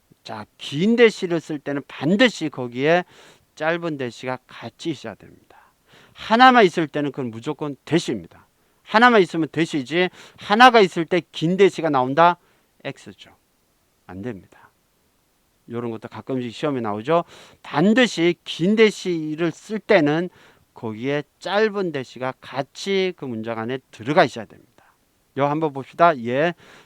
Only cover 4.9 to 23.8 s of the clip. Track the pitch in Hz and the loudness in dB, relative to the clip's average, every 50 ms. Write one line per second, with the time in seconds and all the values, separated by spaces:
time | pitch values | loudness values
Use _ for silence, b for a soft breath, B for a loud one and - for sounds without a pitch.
4.9 | 143 - - 113 95 - - - - _ _ _ _ _ _ _ _ _ b b | -8 -8 -12 -14 -16 -16 -20 -20 -20 _ _ _ _ _ _ _ _ _ b b
5.9 | b b b b b - - - 220 233 254 262 254 247 214 170 - 180 160 143 | b b b b b -16 -4 0 2 6 6 6 8 6 6 4 2 -2 -4 -4
6.9 | - 151 143 143 - - 135 120 110 113 117 151 147 - 156 147 135 - _ - | -4 -4 -4 -4 -6 -6 -8 -10 -10 -10 -10 -10 -8 -8 -10 -10 -10 -12 _ -2
7.9 | 147 170 - - 131 98 82 - - - _ _ _ _ _ _ _ _ _ - | -2 -2 0 -2 -6 -6 -8 -12 -20 -20 _ _ _ _ _ _ _ _ _ -2
8.9 | - 220 240 247 240 214 180 156 - 165 160 139 - 147 170 - - 151 127 117 | 2 4 6 6 6 4 4 2 0 -4 -4 -4 -2 -4 -4 -2 -2 -6 -6 -4
9.9 | 151 175 185 175 B B B B B B - - 202 220 247 247 226 233 202 170 | -2 -2 -2 -2 B B B B B B -4 -2 6 8 8 8 8 8 6 4
10.9 | - 180 165 - 185 175 - _ - - 156 165 185 185 196 180 - - 160 160 | 2 -2 -2 -2 -2 -2 -2 _ -6 -4 -2 -2 4 4 4 4 4 0 -2 0
11.9 | 147 131 127 131 139 160 165 175 175 - _ _ _ _ _ _ _ _ - 139 | 0 0 0 2 4 4 6 6 4 2 _ _ _ _ _ _ _ _ -14 -14
12.9 | 139 - - - 95 _ - - _ _ _ _ _ _ _ _ _ _ _ _ | -14 -14 -18 -20 -20 _ -20 -20 _ _ _ _ _ _ _ _ _ _ _ _
13.9 | _ _ _ - 90 95 101 123 110 92 - _ _ _ - _ _ _ _ _ | _ _ _ -18 -16 -12 -10 -10 -12 -12 -16 _ _ _ -20 _ _ _ _ _
14.9 | _ _ _ _ _ _ _ _ _ _ _ _ _ _ _ - 117 117 120 117 | _ _ _ _ _ _ _ _ _ _ _ _ _ _ _ -12 -10 -8 -8 -8
15.9 | 113 107 - 117 - 110 - - 135 131 123 120 104 - - 156 139 127 117 107 | -10 -10 -12 -14 -16 -14 -10 -8 -6 -6 -6 -8 -8 -6 -6 -4 -4 -4 -4 -6
16.9 | 101 104 110 135 160 175 170 B B B B B B B - - - 143 165 208 | -6 -6 -4 -2 -2 -2 -2 B B B B B B B -18 -6 -2 0 2 2
17.9 | 220 247 247 196 - - 165 175 170 - _ - - - 160 196 220 220 220 214 | 4 4 2 2 0 0 0 0 0 -2 _ -14 -6 -4 -2 0 4 4 4 4
18.9 | - - - 185 175 165 156 156 151 151 175 165 - - - - 214 214 - - | 2 -2 -6 -6 -4 -4 -6 -6 -4 -4 -4 -4 -4 -8 -10 -10 -10 -6 0 4
19.9 | 220 185 147 147 151 160 180 175 b b b b b b b _ _ - - 113 | 4 4 4 4 2 0 -2 -6 b b b b b b b _ _ -12 -10 -10
20.9 | 110 107 120 135 143 147 143 _ _ _ - 175 190 208 220 214 196 208 190 175 | -8 -8 -6 -4 -4 -4 -6 _ _ _ -8 -4 0 0 0 0 -2 -4 -6 -4
21.9 | 147 139 127 - - 117 127 131 131 _ - - - 131 139 - _ - - 196 | -6 -8 -10 -12 -12 -8 -8 -8 -8 _ -16 -10 -8 -8 -8 -8 _ -10 -6 -4
22.9 | 196 190 185 185 175 - 151 131 117 110 110 117 113 110 113 117 135 131 | -2 -2 -2 -4 -6 -8 -10 -10 -8 -8 -8 -8 -6 -6 -6 -6 -8 -8